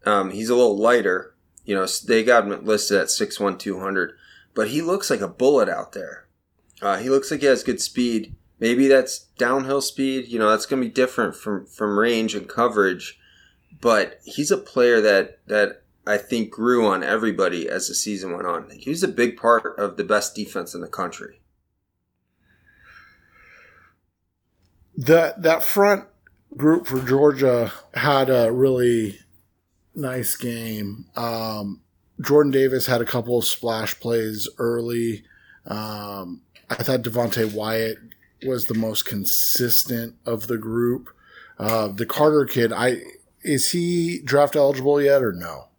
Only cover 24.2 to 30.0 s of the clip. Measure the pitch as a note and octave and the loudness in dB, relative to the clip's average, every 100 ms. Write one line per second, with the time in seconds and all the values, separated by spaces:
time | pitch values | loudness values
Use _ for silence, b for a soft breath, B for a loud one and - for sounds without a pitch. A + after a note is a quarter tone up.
24.2 | _ _ _ _ _ _ _ - B2 E3 | _ _ _ _ _ _ _ -8 4 4
25.2 | E3 - D#3+ E3 - G3+ G3+ G3+ - _ | 4 0 0 2 0 4 4 4 -2 _
26.2 | _ _ _ - D3+ E3 - C3 B2+ C3+ | _ _ _ 0 2 2 0 -4 0 4
27.2 | D3 C3+ C3+ A#2+ A2 - - - C3+ C#3 | 4 4 2 2 0 -6 -12 -2 2 2
28.2 | C3 B2+ A2+ B2 C3+ B2+ B2 A#2 G#2+ G2+ | 4 4 4 4 2 4 2 2 0 -8
29.2 | _ _ _ _ _ _ _ - | _ _ _ _ _ _ _ -10